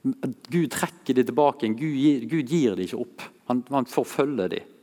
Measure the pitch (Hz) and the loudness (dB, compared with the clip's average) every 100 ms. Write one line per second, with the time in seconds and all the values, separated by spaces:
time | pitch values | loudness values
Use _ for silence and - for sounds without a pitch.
0 | 135 127 - 120 - 170 156 - 170 - | -4 -4 -6 -8 -4 0 0 -2 -6 -6
1 | - 127 123 123 143 135 110 113 156 139 | 0 2 2 4 2 2 -2 -2 -2 2
2 | 143 139 117 160 123 170 123 92 90 117 | 2 2 0 -4 0 2 2 2 -4 -6
3 | 120 - - _ - 123 120 139 123 - | -8 -10 -18 _ -2 -2 0 -2 0 -2
4 | 123 - 143 131 92 95 - - | -2 0 0 0 -2 -4 -10 -20